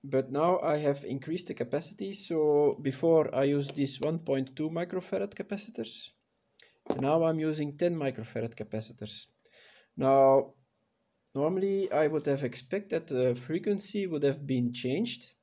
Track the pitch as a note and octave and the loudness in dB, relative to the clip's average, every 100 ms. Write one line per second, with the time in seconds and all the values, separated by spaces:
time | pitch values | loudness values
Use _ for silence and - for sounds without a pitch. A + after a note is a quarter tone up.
0 | C#3 C3+ C3 C#3 E3+ F#3 E3 D3+ D3 C#3+ | 0 -2 0 0 2 2 2 2 0 -2
1 | A#2 C3+ C#3 F3 - - B2+ D3 - - | -4 -8 -6 -6 -6 -6 -4 -4 -4 -8
2 | G3 G3 - E3 D3+ D3 D3 C3+ C#3 C3 | -8 -8 -4 0 4 6 4 2 -4 0
3 | E3 D#3+ D3+ B2+ C#3 C#3+ C#3+ - C3+ - | 6 6 4 2 2 2 -2 -2 -2 -2
4 | D3 E3 D#3+ C3+ C3 - D#3 E3 F3 F#3 | -2 -2 0 -2 -2 -4 -4 -4 -4 -6
5 | F3 F#3+ G3+ - A3+ G3+ - A#3 A3 - | -4 -4 -4 -8 -8 -8 -8 -8 -10 -10
6 | - _ _ _ _ - - _ - - | -14 _ _ _ _ -20 -20 _ -4 -2
7 | C3+ D#3+ E3 D#3+ D#3 D#3 D3 D3 F3 E3+ | 2 4 4 2 0 -2 -4 0 0 2
8 | C#3 B2 A#2 A2+ A#2 - G#2+ A2 - - | -2 -4 -8 -6 -6 -6 -8 -6 -8 -10
9 | G#2+ - - _ - - - - _ - | -12 -12 -16 _ -20 -20 -20 -20 _ -2
10 | C3+ C3+ C3+ C3+ C3+ _ _ _ _ _ | 4 8 8 8 4 _ _ _ _ _
11 | _ _ _ C3+ D#3 F#3 G3 G3 G3 C#3+ | _ _ _ -2 0 0 0 0 0 2
12 | D3+ D3+ C#3+ C#3 B2+ - - G3 G3+ E3 | 2 0 0 -2 -2 -6 -6 -6 -4 -6
13 | E3 C3 B2+ B2 - E3 G#3 G3 - G#3 | -2 0 2 0 -4 -4 0 -2 -2 -4
14 | F#3+ D#3 C#3+ C#3 C#3 C3 A#2+ A#2+ B2+ C#3+ | -2 0 0 0 -2 0 0 -2 -2 0
15 | A#3 - - _ | -2 -6 -14 _